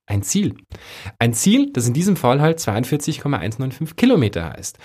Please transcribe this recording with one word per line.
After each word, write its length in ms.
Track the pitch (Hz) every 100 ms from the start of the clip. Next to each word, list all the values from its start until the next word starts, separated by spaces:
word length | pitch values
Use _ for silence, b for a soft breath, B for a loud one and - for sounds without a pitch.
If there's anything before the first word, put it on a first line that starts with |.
| -
Ein 140 | 101
Ziel. 320 | - 196 165 - _ B B B B B
Ein 140 | 117
Ziel, 380 | 117 190 254 277
das 160 | 131 120
in 60 |
diesem 220 | 135 190 175
Fall 260 | 123 135
halt 180 | 156 160
zweiundvierzig 600 | - 104 123 147 160 151
Komma 160 | 143 117
eins 220 | 85 113
neun 120 | 131
fünf 240 | - 160 -
Kilometer 560 | 247 214 107 87 82
heißt. 260 | - - -